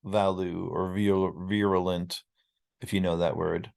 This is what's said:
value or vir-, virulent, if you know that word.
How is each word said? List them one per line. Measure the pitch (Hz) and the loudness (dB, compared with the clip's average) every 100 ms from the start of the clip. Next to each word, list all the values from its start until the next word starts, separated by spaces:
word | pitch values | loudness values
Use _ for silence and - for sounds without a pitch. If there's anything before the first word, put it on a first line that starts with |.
value | - 101 98 92 92 85 90 | 0 2 2 2 -2 -4 -4
or | 80 92 | -2 -2
vir-, | 92 101 95 95 80 92 | 0 2 4 2 -2 -4
virulent, | 104 101 95 90 87 90 - - _ _ _ _ _ | 0 2 2 2 -2 -4 -10 -16 _ _ _ _ _
if | - | -4
you | 101 | 0
know | 92 85 | 0 2
that | 85 - | 0 0
word. | 87 85 - | -2 -2 -6